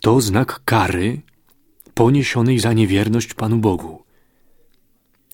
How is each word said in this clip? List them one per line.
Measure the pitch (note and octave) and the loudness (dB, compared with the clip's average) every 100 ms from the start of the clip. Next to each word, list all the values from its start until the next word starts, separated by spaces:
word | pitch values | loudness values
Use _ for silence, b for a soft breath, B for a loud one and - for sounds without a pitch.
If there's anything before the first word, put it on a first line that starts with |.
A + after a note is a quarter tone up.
to | A2 B2+ | 2 2
znak | G#2+ G2 C3 - - | 2 -2 -2 -6 -2
kary | A2+ F2+ F2+ G2 C#3+ - _ _ _ _ _ - | 0 0 -2 -4 -6 -12 _ _ _ _ _ -14
poniesionej | - A#2 C#3+ B2 B2 A#2+ B2 | 0 2 4 0 0 0 0
za | A2+ | 0
niewierność | A2+ G2+ G2 G#2+ A#2 - | 2 2 2 0 -2 -4
Panu | - G#2+ A2+ | -6 -2 0
Bogu. | G#2+ F2 E2 D#2 _ _ _ _ _ _ _ _ _ _ _ _ _ | 0 -2 -8 -18 _ _ _ _ _ _ _ _ _ _ _ _ _